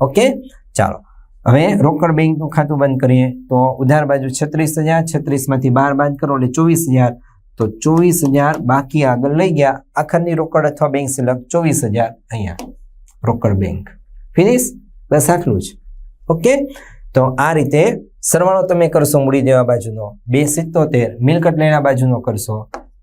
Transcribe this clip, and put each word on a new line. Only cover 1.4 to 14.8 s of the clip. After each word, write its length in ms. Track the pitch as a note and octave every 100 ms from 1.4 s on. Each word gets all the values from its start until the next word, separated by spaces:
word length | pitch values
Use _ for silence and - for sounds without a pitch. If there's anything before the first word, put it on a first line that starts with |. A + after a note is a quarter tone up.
| -
હવે 260 | C3+ F3+ G3
રોકડ 360 | C#3+ D#3 E3+
બેંકનું 380 | D#3 D#3+ D3+ D#3
ખાતું 280 | D#3+ D3 D3
બંધ 220 | C3+ C3
કરીએ 300 | B2+ B2+ B2+ B2+ -
તો 80 | B2+ C3 B2+
ઉધાર 260 | C3+ D3+ C#3
બાજુ 240 | C#3 C3
છત્રીસ 460 | C3 D3+ D#3 D3+ D#3
હજાર, 260 | D#3 E3
છત્રીસ 420 | D#3+ D3 C3+ C#3 C#3
માંથી 200 | C3+ C3
બાર 240 | B2+ C#3+
બાદ 220 | C#3 C#3+ C#3+
કરો 200 | C#3+ C3+
એટલે 160 | B2+
ચોવીસ 340 | D#3 E3 E3 D3+
હજાર. 220 | B2+ B2 - _ _ _ -
તો 100 | A2
ચોવીસ 540 | A2 D3+ D#3+ F3 - C#3+
હજાર 220 | C#3 C#3+ D#3
બાકી 440 | B2 C3+ C3 D3+
આગળ 320 | C3+ A#2+ C#3 D#3
લઈ 160 | F#3
ગયા. 300 | D3+ C#3 - _ D3
આખરની 380 | D3 E3+ E3+
રોકડ 320 | D#3+ D#3+ D#3 D3
અથવા 220 | D3 D3
બેંક 220 | C#3 C3+
સિલક 280 | C3+ B2 B2+ -
ચોવીસ 300 | E3+ D#3+ E3
હજાર 280 | G#2+ A2+ A2+ - -
અહીંયા. 260 | A2+ F#2 F2 - - - - - -
રોકડ 300 | A#2+ A#2 A2+
બેંક. 360 | F#2+ F2+ E2+ - - - - - -
ફિનિશ? 260 | G3+ B3 - -